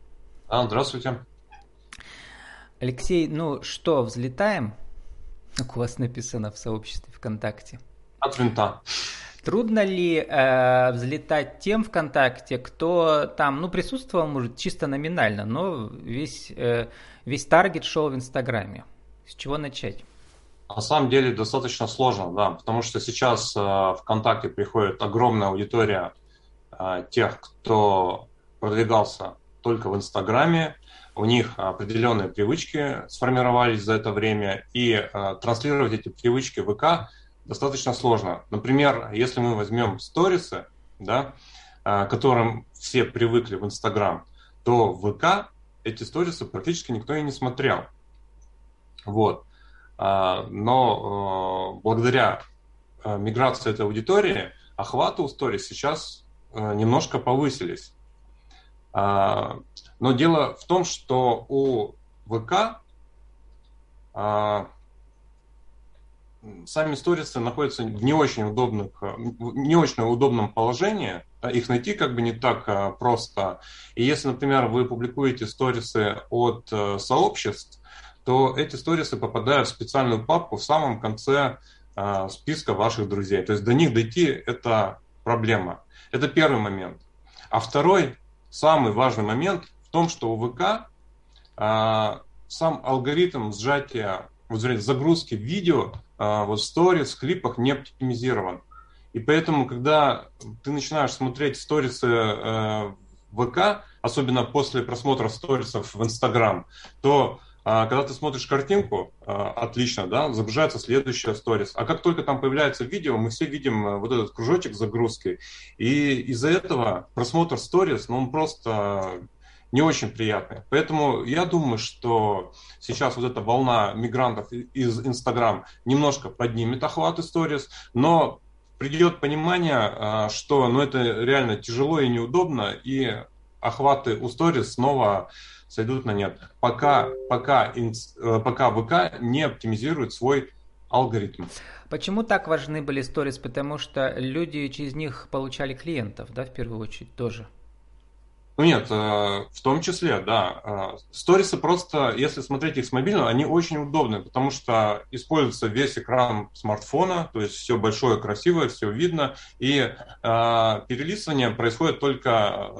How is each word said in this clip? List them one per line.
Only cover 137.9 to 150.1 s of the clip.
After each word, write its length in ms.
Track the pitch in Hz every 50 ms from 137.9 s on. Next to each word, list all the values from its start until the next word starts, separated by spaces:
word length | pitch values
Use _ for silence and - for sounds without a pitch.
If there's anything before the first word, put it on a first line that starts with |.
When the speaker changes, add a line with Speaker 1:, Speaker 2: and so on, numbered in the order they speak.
| 110 113 - - - -
Speaker 1:
э, 220 | - 117 113 110
пока 300 | 110 127 117 - 135 123
В 160 | 107 113 110
К 320 | 110 165 175 180 170 - -
не 220 | 120 117 123 147
оптимизирует 720 | 156 139 - - - 113 110 107 113 147 165 151 120 - -
свой 360 | - 117 131 143 139 135 - - - - - - - - -
алгоритм. 560 | - 123 127 113 107 110 101 98 - - 90 85 - - - - - - - -
Speaker 2:
Почему 320 | 151 147 - 190 196 214
так 260 | 226 214 208 190 - 160
важны 320 | 160 147 135 143 151 156
были 220 | 147 139 139 135
сторис? 340 | 131 - - 156 143 139 131 -
Потому 380 | - 120 - 143 139 143 147
что 380 | 147 - - - 139 131 131 -
люди 520 | 127 127 131 131 160 170 160 143 147 143 135
через 260 | 127 - 147 139 131
них 340 | 151 156 143 127 - - -
получали 440 | - 139 135 135 127 - 143 135 135
клиентов, 560 | - - 165 165 135 110 101 - - 120 123
да, 120 | 117 123 135
в 80 | 127 -
первую 260 | - 120 117 113 110
очередь 340 | 110 107 - - - - -
тоже? 320 | - 123 117 95 107 110 - - - - - - - _ - - - _ _ _ _ - _ _ _ _ _ _
Speaker 1:
Ну 80 | - 151
нет, 240 | 170 147 113 117 113
э, 40 | 113 107 107 107 104 104 104 101 98 101 - -
в 100 | - -
том 180 | - 131 139 165
числе, 380 | 170 185 175 - 175 160